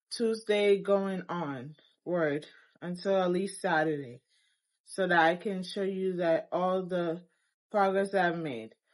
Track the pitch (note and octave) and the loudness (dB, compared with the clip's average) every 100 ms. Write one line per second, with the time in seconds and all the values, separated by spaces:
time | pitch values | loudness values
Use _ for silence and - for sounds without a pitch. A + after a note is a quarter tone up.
0 | _ - A3+ A3 - G#3 G3+ G3+ F#3+ G3 | _ -4 -2 -2 0 2 4 4 4 2
1 | G3 F#3 F3+ F3 D3+ C3+ C#3 D#3 _ _ | 2 -4 -4 -4 -4 -6 -10 -16 _ _
2 | - F3 D#3 D3 - - _ _ E3+ F3+ | -4 0 0 -2 -6 -18 _ _ -10 -6
3 | G3 F#3+ F3+ F3 G3 - F#3+ D#3+ D#3+ D3 | 0 2 2 0 -2 -4 0 0 0 -2
4 | C3 A#2+ _ _ _ _ _ _ - - | -6 -14 _ _ _ _ _ _ -12 -4
5 | F#3 E3+ D#3+ F3+ G#3+ F#3 F3+ G3+ G3 F#3+ | 2 4 4 4 -2 -6 -6 -4 -4 -2
6 | F#3+ F3+ E3+ D#3+ - E3+ F#3 F#3+ F3+ F3+ | -2 0 2 0 0 -2 0 0 -2 -2
7 | F3 F3 - _ _ _ _ G#3 G3 F#3+ | -2 -4 -10 _ _ _ _ 2 2 2
8 | G3 G3 F3 E3+ D#3+ A#2 A2 - _ | 0 2 2 0 -4 -6 -10 -16 _